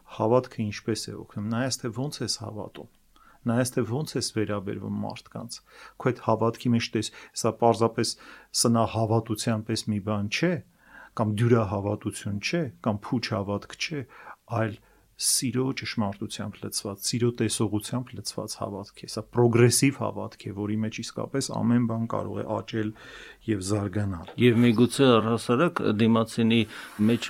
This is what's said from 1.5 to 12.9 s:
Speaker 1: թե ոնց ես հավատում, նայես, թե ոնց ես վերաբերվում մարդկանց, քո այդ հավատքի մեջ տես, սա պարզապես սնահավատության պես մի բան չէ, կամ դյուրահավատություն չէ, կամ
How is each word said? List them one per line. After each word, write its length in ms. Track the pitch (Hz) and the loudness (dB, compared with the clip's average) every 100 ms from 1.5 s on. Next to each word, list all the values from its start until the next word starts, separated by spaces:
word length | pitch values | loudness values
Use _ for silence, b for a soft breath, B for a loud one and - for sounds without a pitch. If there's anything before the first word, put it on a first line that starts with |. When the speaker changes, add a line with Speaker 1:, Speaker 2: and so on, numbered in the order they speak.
| 113 131 123 | -2 -2 -4
Speaker 1:
թե 140 | 127 | -8
ոնց 260 | 107 139 - | -6 -8 -6
ես 180 | 110 - | -6 -6
հավատում, 520 | 104 107 - - - _ _ _ b b 117 | -8 -10 -12 -14 -18 _ _ _ b b 0
նայես, 240 | 117 123 | 2 2
թե 140 | - 107 | 0 -2
ոնց 240 | 123 156 | -2 -4
ես 180 | 135 - | -4 -4
վերաբերվում 680 | - 101 104 98 107 104 104 | -2 -2 -2 -4 -8 -6 -6
մարդկանց, 640 | 104 113 - 113 117 - B B B | -6 -8 -14 -14 -14 -16 B B B
քո 120 | B 131 | B -2
այդ 140 | 123 | 0
հավատքի 500 | - 110 113 113 127 | 0 2 2 0 0
մեջ 200 | 117 117 | 0 2
տես, 220 | 113 107 B B | -4 -4 B B
սա 220 | - 117 | -2 -2
պարզապես 600 | - 117 107 117 - 113 - B B B - | 4 4 6 2 2 -2 -4 B B B 0
սնահավատության 1080 | 123 117 110 107 113 113 113 107 - 110 | 4 4 2 0 2 2 2 -4 0 -2
պես 220 | 107 110 - | 0 -4 -2
մի 140 | 104 | -2
բան 260 | 98 104 104 | 0 -2 -2
չէ, 260 | - 170 165 - B B B B | 0 0 0 -6 B B B B
կամ 200 | - 107 | -2 0
դյուրահավատություն 1040 | 104 120 117 104 101 98 104 107 - - 101 | 2 4 4 4 0 -2 -2 -4 -6 -6 -4
չէ, 260 | - 175 147 - | -2 -2 -4 -4
կամ 220 | - | -4